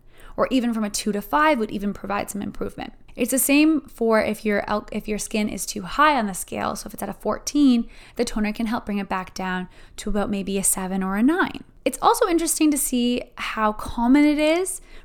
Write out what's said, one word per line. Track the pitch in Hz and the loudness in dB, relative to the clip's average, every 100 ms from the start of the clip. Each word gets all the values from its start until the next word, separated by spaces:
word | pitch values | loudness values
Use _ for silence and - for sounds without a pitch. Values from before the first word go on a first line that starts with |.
| - - - - | -20 -20 -10 -2
or | 180 | 0
even | 262 240 | 2 0
from | 226 | -2
a | 208 | -2
two | 208 214 | -4 -2
to | 202 | -4
five | 202 285 311 277 | -2 2 2 2
would | 214 | -2
even | 208 202 | -4 -6
provide | 190 196 202 - | -6 -6 -6 -6
some | 101 | -8
improvement. | - - 107 - - - - - | -8 -6 -8 -8 -14 -14 -12 -4
It's | 240 | 0
the | 262 | 0
same | 269 285 311 311 | 4 6 6 4
for | - - 226 220 | -2 -2 2 2
if | - 214 214 | 2 -2 -2
your | 202 - | -2 0
al-, | 208 - | -4 -4
if | 214 214 | -8 -6
your | 208 | -6
skin | - 214 208 | -4 -4 -2
is | 190 - | -4 -8
too | 208 | -8
high | 180 - 302 277 | -6 2 4 4
on | 208 | 0
the | 180 | -6
scale. | - - - 214 | -8 -4 -4 -4
So | - | -8
if | |
it's | - | -10
at | 202 | -10
a | |
fourteen, | 196 214 - - 294 277 240 226 - - - | -6 -4 -4 -2 4 6 4 0 -10 -10 -4
the | 240 | -2
toner | - 208 | 0 -2
can | 208 226 | -2 -4
help | 233 - | -4 -4
bring | 202 | -4
it | 196 | -4
back | 190 180 | -6 -6
down | - 185 185 185 - - - | -8 -4 -4 -6 -12 -20 -10
to | 214 | -2
about | 208 202 | 0 0
maybe | 202 190 196 | -2 -2 -2
a | |
seven | 185 - 185 190 | 0 -2 -2 -2
or | 190 196 | -2 2
a | |
nine. | 247 359 311 - - - | 2 4 0 -4 -16 -6
It's | - - | -4 0
also | - 453 427 | 2 4 2
interesting | 330 320 - 311 | 2 0 2 2
to | 285 | 2
see | - 247 240 247 - - | 0 0 2 0 -4 -10
how | - - 214 | -8 0 0
common | 214 - - 240 285 294 | 0 -6 0 4 6 6
it | 294 | 4
is | 302 330 370 - - - | 2 2 0 -6 -12 -20